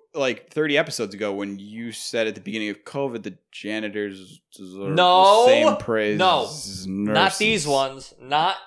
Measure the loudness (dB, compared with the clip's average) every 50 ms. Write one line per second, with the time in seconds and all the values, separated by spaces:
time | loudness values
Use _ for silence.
0 | _ _ -6 -2 -2 -2 -2 -4 -8 _ -4 -2 0 2 2 2 2 0 -2 -6
1 | -6 -6 -6 -4 -4 -4 -4 -4 -4 -6 -8 -10 -12 -14 -14 -12 -12 -10 -10 -10
2 | -10 -6 -2 -2 -2 -2 -4 -6 -8 -8 -6 -6 -4 -6 -8 -8 -12 -10 -6 -6
3 | -4 -4 -6 -6 -10 -10 -14 -14 _ _ -18 -14 -10 -8 -8 -6 -6 -6 -6 -6
4 | -6 -6 -8 -12 -18 -20 -20 -20 _ _ -20 -20 -20 -16 -14 -10 -6 -2 2 4
5 | 4 6 6 8 8 8 8 8 8 8 6 6 6 4 2 2 -2 -2 0 0
6 | 2 2 2 2 2 2 2 2 0 -4 -8 -12 -14 -12 -12 -12 -10 -6 -6 -4
7 | -2 0 0 2 2 2 0 0 0 0 0 0 0 0 0 0 0 0 -4 -10
8 | -18 -20 -20 -18 -8 -2 0 0 0 0 -2 -4 -8